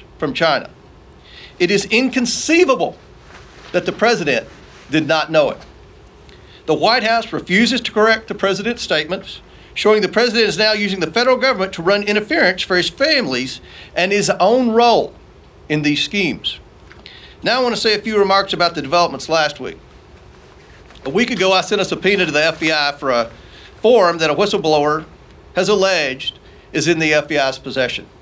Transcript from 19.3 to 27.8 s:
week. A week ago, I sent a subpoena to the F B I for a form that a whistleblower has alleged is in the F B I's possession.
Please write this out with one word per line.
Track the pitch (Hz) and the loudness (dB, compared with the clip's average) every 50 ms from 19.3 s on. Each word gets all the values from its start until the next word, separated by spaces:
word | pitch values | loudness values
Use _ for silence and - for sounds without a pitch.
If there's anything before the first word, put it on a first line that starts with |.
| 156 160 151 147 - - | 0 0 0 0 -2 -6
week. | 127 95 82 - - - - - - - - - - - - - - - - - - - - - - - - - - | -12 -12 -12 -14 -20 -20 -20 -20 -20 -20 -20 -20 -20 -20 -20 -20 -20 -20 -20 -20 -20 -20 -20 -20 -20 -20 -20 -12 -12
A | 135 | -4
week | 139 196 240 240 | -2 0 0 0
ago, | 247 180 185 185 | 0 0 2 2
I | 190 185 | 2 2
sent | - - 208 208 | 0 0 -2 -2
a | 180 | -2
subpoena | - - - - 190 202 196 180 | -4 -4 -2 0 0 2 2 0
to | 160 | 0
the | 143 147 156 | 0 2 0
F | 160 - - | 0 0 -2
B | 165 156 | -2 -2
I | 160 151 147 143 139 | 0 0 -2 -2 -4
for | - 151 135 | -4 -4 -2
a | 123 120 113 113 - - - - - - - - - - | 0 0 -2 -4 -8 -16 -20 -20 -20 -20 -20 -20 -16 -2
form | - 220 254 226 185 170 170 165 | 2 4 4 6 4 2 2 0
that | 160 151 | 0 0
a | 147 | 0
whistleblower | 151 208 202 220 190 160 160 156 151 143 151 151 156 160 - - - - - - - - - - | 0 0 0 0 -2 0 2 2 2 2 0 0 -2 -6 -10 -18 -20 -20 -20 -20 -20 -20 -8 -4
has | 180 165 190 | -2 0 0
alleged | 214 196 190 190 185 165 151 131 131 131 - - - - - - - - - - | 2 2 2 2 2 0 -2 -4 -4 -6 -8 -10 -10 -12 -20 -20 -20 -20 -20 -8
is | - 156 - 170 | -6 -4 0 0
in | 175 160 | 0 0
the | 160 156 151 | 2 2 2
F | 151 147 - | 0 0 0
B | 160 143 | -2 0
I's | 135 135 131 - | 0 -2 -4 -6
possession. | - 135 - 135 | -12 -8 -4 -4